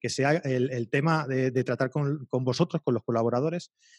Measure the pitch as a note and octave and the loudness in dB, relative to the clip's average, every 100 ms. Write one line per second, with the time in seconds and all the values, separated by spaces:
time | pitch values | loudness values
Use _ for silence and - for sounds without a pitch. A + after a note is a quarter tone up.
0 | A#2+ - C3+ D#3+ C#3 B2+ B2+ B2+ A#2 C#3+ | -6 0 0 0 0 0 0 -2 -2 0
1 | D#3 D#3+ C3+ C3 C3 B2+ B2 B2 C3 D3+ | 2 0 0 0 2 0 0 0 0 0
2 | C#3+ D3+ B2+ B2+ B2+ A#2+ E3+ E3 - A#2+ | -2 -2 -2 -2 0 0 0 0 0 -2
3 | - A#2 A#2 A#2+ D3+ F3 - _ _ | 0 0 2 0 -2 -4 -10 _ _